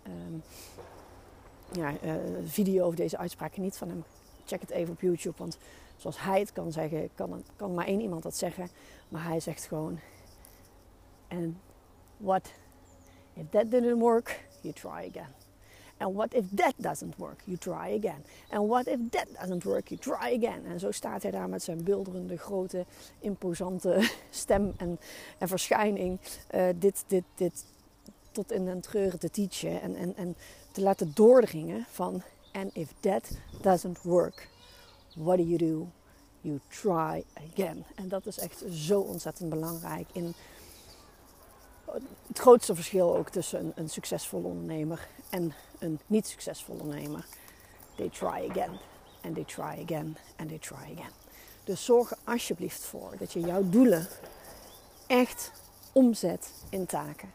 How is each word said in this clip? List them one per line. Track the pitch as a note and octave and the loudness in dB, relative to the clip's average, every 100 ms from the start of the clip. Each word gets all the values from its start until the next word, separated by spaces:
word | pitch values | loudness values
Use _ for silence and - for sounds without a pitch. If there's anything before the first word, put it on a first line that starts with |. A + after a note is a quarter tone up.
ehm, | - F3 F3 E3 D#3+ - - - - - - - - - - - - | -14 -12 -10 -12 -12 -18 -18 -18 -18 -20 -20 -20 -20 -20 -20 -20 -8
ja, | F3+ D3+ D3+ | -4 -4 -4
eh, | E3 D#3+ F3+ F3+ E3 | -4 -4 -4 -6 -4
video | D3+ F#3+ F#3+ F3+ | 0 4 4 4
of | E3 | 2
deze | E3+ - | -2 -2
uitspraken | F3+ - D#3 - | -8 -8 -10 -6
niet | F#3+ - | -6 -6
van | F3+ | -8
hem? | F3+ D#3+ - - - - | -8 -12 -18 -20 -20 -8
Check | - | -8
het | - | -4
even | - E3 | -4 -4
op | E3+ | 0
YouTube, | F#3 E3+ F#3 D#3+ | 0 0 -2 -8
want | F3 D#3+ - - - - | -10 -10 -16 -20 -20 -12
zoals | - D3+ | -10 -6
hij | E3+ G3 | 2 2
het | G3+ | 2
kan | - E3+ | -4 -6
zeggen, | D#3 D#3 D#3 E3+ - | -4 -2 -2 -6 -6
kan, | F#3 F3+ - - | -8 -8 -12 -10
kan | G3+ | -6
maar | F3+ F3 | -4 0
één | G3 | 0
iemand | A3+ E3 | 0 -4
dat | E3 - | -6 -4
zeggen. | F3+ F3 F3+ - - - - | -4 -4 -12 -12 -20 -20 -12
Maar | D#3 | -8
hij | E3 E3 | -2 -2
zegt | D#3+ D#3+ | -4 -8
gewoon, | - D#3+ D#3 F3 - - - - - - - - - - - - - | -6 -6 -4 -8 -12 -20 -20 -20 -20 -20 -20 -20 -20 -20 -20 -20 -10
"And | F3+ E3+ E3+ - - - - - - | -6 -6 -6 -16 -20 -20 -20 -20 -10
what | G3+ F#3+ - - - - - - - - - | 0 0 0 -20 -20 -20 -20 -20 -20 -20 -20
if | - D#3 | -14 0
that | G#3+ A3+ | 2 6
didn't | B3 A#3+ A#3+ | 4 4 6
work?" | A#3 A3+ - - - - | 6 6 2 -10 -12 -14
You | - | -12
try | - - - F3+ | -10 -10 -10 -10
again. | - C3+ C3 - - - - - - | -12 -14 -18 -20 -20 -20 -20 -20 -6
And | G3 G3 | -4 0
what | A#3+ | 0
if | C4 F#3 G3+ | 0 0 2
that | F4 - | 2 2
doesn't | E3+ D#3 E3+ D#3+ | -4 -4 -8 -10
work? | F3+ - - | -12 -12 -8
You | F3+ | -8
try | - E3 F3+ G#3+ | -6 -6 -4 -2
again. | G#3 D3 D3 - - | -2 -6 -14 -20 -8
And | G#3 G#3 | -2 2
what | B3 C4+ | 2 2
if | D4 A#3 | -2 0
that | - - - | -2 -4 -8
doesn't | F#3 F3+ | -6 -4
work? | G3 G3 - | -2 -2 -2
You | E3+ | -8
try | B3 D#4 A#3+ A#3+ | -4 -4 -2 0
again. | A3+ F3 D#3+ | 0 -4 -8
En | F3 | -6
zo | G3 | -4
staat | G#3 - G#3+ | -6 -6 -6
hij | G3+ | -6
daar | F#3+ F3+ | -4 -6
met | F#3 | -6
zijn | - E3 | -6 -6
bulderende, | E3+ G3 F#3+ F#3 F3+ F3 | 0 -2 -2 -8 -8 -8
grote, | - G3 F#3 F#3 F3+ - - - | -6 -4 -4 -6 -8 -12 -20 -8
imposante | G#3 F#3+ F#3 E3+ F3+ F3+ F#3 F3 A3+ - | -6 -4 -4 -4 -4 -2 2 4 4 0
<laughs> | - | -12
stem | - - G3+ G3+ - | -10 2 4 4 -2
en, | F3 E3+ - - - - | -4 -6 -10 -16 -18 -6
en | F3+ | -2
verschijning, | F3+ - A3 G#3+ G3 F3+ F#3 - - - | -2 2 4 4 2 -2 -4 -8 -16 -4
eh, | F#3+ F#3 F3 | 2 4 6
dit, | G3 - - | 4 2 0
dit, | F#3+ F3+ - | 0 0 -2
dit | F3+ - - - - _ - - - | -2 -2 -16 -20 -20 _ -20 -20 -12
tot | - G3 | -8 -4
in | - F#3 | -2 -2
den | F#3 | -4
treuren | - G#3+ G3 F3+ | -2 0 2 0
te | E3 | -4
teachen | - G3 - E3 F3 | 0 -2 -2 -4 -4
en, | F#3 F#3 | -4 -4
en, | F3+ G3 | -4 -4
en | F3+ E3+ - - - | -6 -8 -14 -20 -12
te | - | 0
laten | G3 G3 E3+ | 2 4 0
doordringen | D3 A3 B3+ A3 D#3+ E3 G3+ A#3 | 8 12 12 8 0 -6 -6 -8
van, | - F#3 F#3 - - - | -6 -4 -4 -8 -20 -12
"And | G3+ G3 F#3+ | -8 -8 -8
if | D#3 - | -10 -2
that | G3+ G#3 - - - - | 0 0 -2 -14 -14 0
doesn't | G3+ F3+ F3+ F3 | 4 4 2 -8
work, | F3+ F3 E3 - - - - - - - - - | 4 4 4 -2 -20 -20 -20 -20 -20 -20 -20 -6
what | D#3+ F3+ | 2 4
do | |
you | E3+ E3+ | 4 4
do? | E3 D#3 F3 - - - - - | 2 0 -4 -14 -20 -20 -20 -12
You | E3 C#3+ - | -6 -6 -8
try | - G#3+ E3+ D#3 D#3+ - - D3+ | -4 0 2 2 -2 -8 -16 -12
again." | E3+ F3+ D#3+ E3 - | -4 -4 -4 -14 -12
En | F#3+ | -6
dat | F#3+ G#3 | -6 -6
is | - | -8
echt | E3+ - A3 | -10 -10 -10
zo | E3 D3+ G3+ | -6 2 2
ontzettend | F#3+ F3+ D#3+ - E3+ | 2 -4 -8 -6 -4
belangrijk | D#3 D#3+ E3 E3 D#3+ E3+ | -4 -4 -8 -8 -8 -8
in | - E3+ E3+ - - - - - - - - - - - - - - - - C4 - - | -6 -6 -8 -18 -20 -20 -20 -20 -20 -20 -20 -20 -20 -20 -20 -20 -20 -10 -10 -10 -18 -12
het | - | 4
grootste | - A#3+ - E3+ | 10 10 10 -2
verschil | E3+ F#3+ F3 E3+ | 0 2 4 4
ook | D#3+ | 0
tussen | F#3+ E3 - | -4 -4 -4
een, | D#3+ E3+ | -6 -6
een | D#3+ | -8
succesvolle | - - E3 - F#3+ F3 | -6 -6 -6 -4 -6 -6
ondernemer | F3 E3+ D#3+ D#3 E3 - - - | -6 -6 -4 -4 -6 -10 -18 -8
en | F#3+ E3+ - - - | -4 -4 -4 -18 -8
een | E3+ D#3 - | -6 -6 2
niet | G#3+ - | 2 2
succesvolle | - - D3+ - - | -8 -10 -10 -10 -10
ondernemer. | D3+ D3 D3 D3+ E3 - - - - - - - | -8 -8 -8 -10 -12 -18 -20 -20 -20 -20 -20 -8
They | - | -8
try | - - - - | -4 -4 -4 -4
again, | F#3 E3 F#3 - - - - | -4 -4 -6 -18 -20 -20 -14
and | F3 D#3+ | -8 -8
they | |
try | D3+ - D3+ D3+ | -8 -8 -8 -8
again, | E3 D#3 D#3+ D#3 - - | -6 -4 -6 -10 -16 -12
and | D#3+ | -12
they | D#3 | -10
try | - C#3 D3 E3+ | -12 -14 -14 -14
again. | - - - - - - | -14 -18 -20 -20 -20 -18
Dus | - F#3+ - | -8 -6 6
zorg | A#3+ A#3 | 6 6
er | - | -2
alsjeblieft | - A#3 - E3 F3+ - | -2 -2 0 -4 -4 -6
voor | - - F#2 - | -12 -12 -12 -10
dat | F#3 | -6
je | F#3 | -4
jouw | E3+ F3+ G3 | 0 2 6
doelen | G3+ B3+ E3+ F3 - - - - - - - - - - | 8 10 8 2 -10 -18 -18 -20 -20 -20 -20 -20 -20 4
echt | B3 B3 - - - - - - | 4 6 0 -12 -12 -20 -20 2
omzet | - B3+ A3 F3+ D#3+ - - - | 8 8 6 0 -2 -8 -16 -8
in | G3 F3 | -6 -4
taken. | E3 D3 D3+ G3 | -4 -6 -10 -16